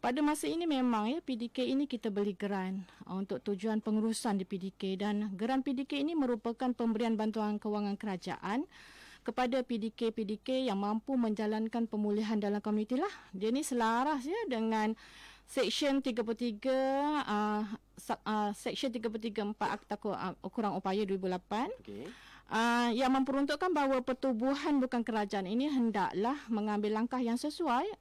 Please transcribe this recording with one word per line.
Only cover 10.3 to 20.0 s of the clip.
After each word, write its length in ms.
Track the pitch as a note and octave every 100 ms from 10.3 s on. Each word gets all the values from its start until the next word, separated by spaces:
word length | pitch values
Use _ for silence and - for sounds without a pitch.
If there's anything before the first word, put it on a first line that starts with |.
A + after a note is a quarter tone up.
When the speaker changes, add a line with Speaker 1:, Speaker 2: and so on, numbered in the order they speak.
| G#3+
Speaker 1:
K 240 | - C4 C4
yang 160 | G3
mampu 320 | G3+ A3 -
menjalankan 720 | C4+ A3+ G#3+ G#3+ G#3+ A3 A#3 A3+
pemulihan 480 | G#3+ G#3 G#3 G#3+
dalam 240 | A3 G3+ G#3
komuniti 400 | G#3+ G#3+ G#3+ B3+
lah. 160 | G4 - -
Dia 240 | F#3 G#3+
ni 80 | B3+
selaras, 640 | D4+ B3 A3 A#3 C#4 D4 B3+
ya, 120 | G#4 G#4+
dengan 400 | A#3+ A3 A3 G#3+ A3 - - - - -
Seksyen 560 | - G#3+ - D4 C#4
tiga 240 | C4+ A#3 A3+
puluh 80 |
tiga, 400 | A3+ A#3+ G#3 C4 C4 C4 C4+ D4 D4+
ah, 380 | - G#3 G#3+ G#3 G#3+ G#3+ _
sa-, 240 | - - A#3+ -
ah, 240 | G#3+ G#3
Seksyen 380 | G#3 B3+ - C4+
tiga 160 | A#3 A3+
puluh 160 | A3
tiga 240 | A3+ G#3 G3+
empat 340 | A3 - G3+
Akta 140 | -
Ku-, 180 | G#3